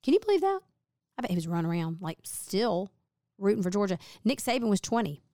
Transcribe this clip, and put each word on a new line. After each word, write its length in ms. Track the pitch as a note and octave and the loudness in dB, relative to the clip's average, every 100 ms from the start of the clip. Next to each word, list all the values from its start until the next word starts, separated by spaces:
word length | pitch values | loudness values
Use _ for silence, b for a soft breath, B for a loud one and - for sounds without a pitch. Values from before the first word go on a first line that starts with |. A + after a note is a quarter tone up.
Can 100 | - | 4
you 60 | F4 | 2
believe 220 | G#4+ G4 | 4 2
that? 180 | F#4+ F#4+ _ _ _ _ _ - | 4 0 _ _ _ _ _ -8
I 40 | |
bet 100 | A#3+ | -2
he 60 | F3 | -2
was 100 | E3 | 0
running 240 | E3+ E3 | -2 0
around, 300 | E3+ E3 E3 | 0 -2 -6
like, 160 | F3 D#3+ | -8 -10
still 680 | - - - F#3+ A#3 F3 G3 _ _ _ _ _ | -12 -12 -4 0 0 0 -4 _ _ _ _ _
rooting 260 | G3 A3 | 0 2
for 60 | F3+ | 0
Georgia. 280 | G3 G3+ F3 B B G#3+ | 0 0 -2 B B -2
Nick 160 | C#4+ | -2
Saban 260 | - B3 A#3 | 0 0 2
was 140 | G3 | 0
twenty. 400 | - A#3 G3+ D3 _ | 2 -2 -2 -6 _